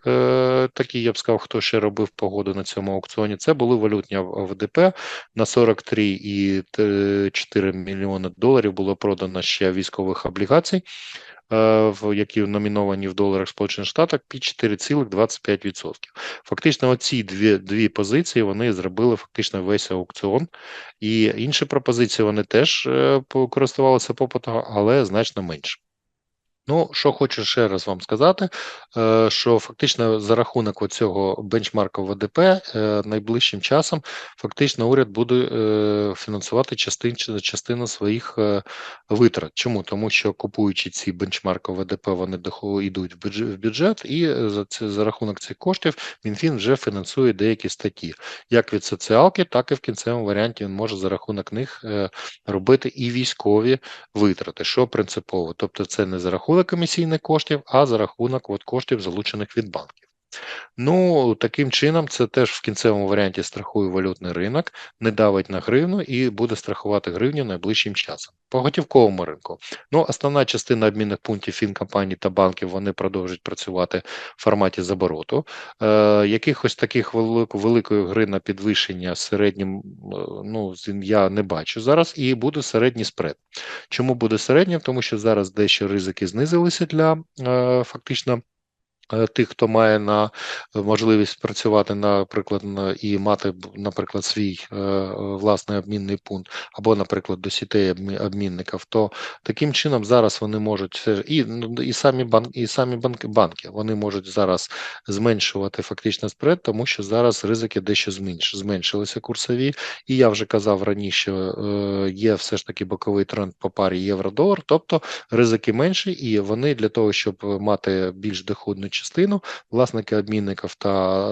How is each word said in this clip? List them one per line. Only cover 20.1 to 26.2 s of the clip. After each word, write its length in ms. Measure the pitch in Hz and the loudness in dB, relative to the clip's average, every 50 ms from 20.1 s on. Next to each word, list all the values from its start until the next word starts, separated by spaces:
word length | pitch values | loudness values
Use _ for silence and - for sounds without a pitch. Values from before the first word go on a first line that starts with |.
| - - - 101 101 127 170 - _ - - - - - - - - - | -10 -4 -2 0 0 0 -2 -4 _ -18 -20 -18 -18 -18 -18 -18 -12 -6
І 320 | 110 107 113 110 110 107 104 | -2 0 2 2 2 2 2
інші 280 | 107 113 139 147 - 147 | 0 -2 -2 -2 -2 -2
пропозиції, 640 | - 139 135 131 - 120 117 120 107 - - 110 | 0 0 0 0 0 2 2 2 0 2 0 0
вони 160 | 107 104 104 | 2 2 -2
теж, 440 | 101 - - 110 143 175 - - - | -2 2 4 4 4 4 2 0 -2
е, 360 | 131 131 131 135 135 139 135 131 - | 0 0 2 2 4 2 2 0 -2
по-, 200 | - 131 131 120 | 0 0 0 0
користувалися 640 | - 135 135 127 - - 135 131 131 120 - - 120 | 2 0 0 0 2 2 4 4 4 4 2 -2 -2
попитом, 500 | - 135 127 - 123 - - 113 113 - - | -2 -2 -2 -2 -6 -4 -2 -4 -4 -4 -2
але 340 | 110 104 101 110 123 143 123 | 0 2 4 4 6 4 4
значно 380 | 95 95 107 117 - - 107 | 2 2 0 0 0 -2 -6
менше. 360 | 92 87 80 73 - - - - _ _ _ _ _ _ _ _ | -6 -6 -8 -8 -8 -10 -12 -12 _ _ _ _ _ _ _ _